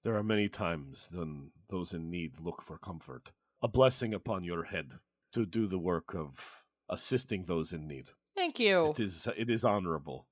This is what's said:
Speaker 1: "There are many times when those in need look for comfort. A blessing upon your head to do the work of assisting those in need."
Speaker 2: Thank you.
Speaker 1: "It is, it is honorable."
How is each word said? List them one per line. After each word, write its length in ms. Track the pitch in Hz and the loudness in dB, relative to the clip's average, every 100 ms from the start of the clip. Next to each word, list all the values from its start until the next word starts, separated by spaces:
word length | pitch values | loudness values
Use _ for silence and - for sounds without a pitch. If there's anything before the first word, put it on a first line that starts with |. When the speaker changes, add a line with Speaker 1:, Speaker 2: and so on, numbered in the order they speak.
Speaker 1:
"There 120 | 113 110 | 0 0
are 80 | |
many 260 | 107 107 101 | 4 4 4
times 580 | - 92 82 69 67 - | 2 -2 -2 -6 -12 -10
when 380 | 87 80 73 69 _ _ | -6 -6 -6 -12 _ _
those 240 | 95 87 | -6 -4
in 160 | 90 82 | -6 -6
need 300 | 87 80 - | -4 -6 -6
look 220 | 80 80 | -8 -8
for 160 | - 78 | -12 -14
comfort. 540 | - 82 - 64 - - _ _ | -10 -10 -10 -16 -16 -20 _ _
A 60 | 120 | 0
blessing 460 | 120 131 - 117 | 8 6 6 -2
upon 300 | 104 - 98 | -2 -2 -4
your 200 | 87 87 | -2 -2
head 300 | 82 90 69 - _ _ _ | -2 -4 -4 -12 _ _ _
to 120 | - 104 | -2 0
do 220 | 113 107 | 2 2
the 120 | 92 | 0
work 360 | 85 85 - 90 | 2 0 0 -6
of 480 | 76 67 - - _ _ - | -6 -10 -16 -18 _ _ -8
assisting 540 | 87 - 127 - 101 87 | -6 0 0 0 -6 0
those 280 | 85 80 | -2 0
in 120 | 85 76 | -6 -8
need." 240 | 69 62 _ _ - | -12 -14 _ _ -2
Speaker 2:
Thank 240 | 349 247 | -2 4
you. 320 | 220 190 156 | 6 6 6
Speaker 1:
"It 80 | 151 | 2
is, 260 | 104 90 120 101 | -2 -2 -4 -2
it 120 | 117 | 2
is 160 | 113 120 | 4 4
honorable." 640 | 101 90 80 73 65 - | 4 2 -2 -2 -10 -12